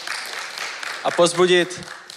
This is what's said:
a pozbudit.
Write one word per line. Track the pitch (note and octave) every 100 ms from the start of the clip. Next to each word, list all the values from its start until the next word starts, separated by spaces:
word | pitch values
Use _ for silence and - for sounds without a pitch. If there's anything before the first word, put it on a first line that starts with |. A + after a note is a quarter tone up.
| - - - - - - - - - -
a | -
pozbudit. | - F3 F3 F#3 F3+ E3+ - - - -